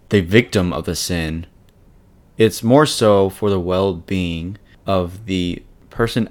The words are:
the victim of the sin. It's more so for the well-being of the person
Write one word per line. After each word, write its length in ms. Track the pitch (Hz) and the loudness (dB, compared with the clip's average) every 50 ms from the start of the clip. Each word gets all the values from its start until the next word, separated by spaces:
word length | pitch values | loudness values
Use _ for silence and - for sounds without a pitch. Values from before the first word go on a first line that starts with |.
| _ - | _ 0
the 120 | 107 101 | 0 0
victim 520 | 87 82 98 117 120 - - 101 92 90 | 2 4 4 4 4 4 2 0 0 0
of 120 | - 82 85 | -2 -4 -4
the 120 | 87 85 | -6 -6
sin. 500 | - - - 90 85 80 78 80 82 85 - _ _ _ _ _ _ _ _ _ _ _ _ _ _ _ _ _ | -4 -4 -4 -4 -4 -4 -4 -6 -8 -10 -12 _ _ _ _ _ _ _ _ _ _ _ _ _ _ _ _ _
It's 280 | - 110 107 - - 113 | 2 2 2 2 0 0
more 220 | 113 127 147 151 | 4 4 4 4
so 420 | 139 - - 117 107 101 98 98 95 | 4 2 2 4 4 4 4 4 0
for 220 | - - 107 104 | -2 -2 -2 0
the 100 | 98 92 | 0 0
well-being 1000 | 85 90 90 92 98 98 87 85 - - 98 92 90 85 82 82 85 90 104 - _ _ - _ - | -2 -2 0 0 0 0 -2 -4 -6 -6 -4 -4 -4 -4 -6 -6 -8 -10 -12 -14 _ _ -20 _ -6
of 420 | - 98 92 90 87 92 98 110 | -4 -2 -2 -2 -4 -8 -12 -8
the 360 | 98 95 92 90 87 87 - - - - _ _ _ | -4 -4 -2 -2 -2 -4 -8 -10 -16 -20 _ _ _
person 360 | - - 117 - - 123 110 - | -4 -4 -2 -2 -2 -2 -4 -2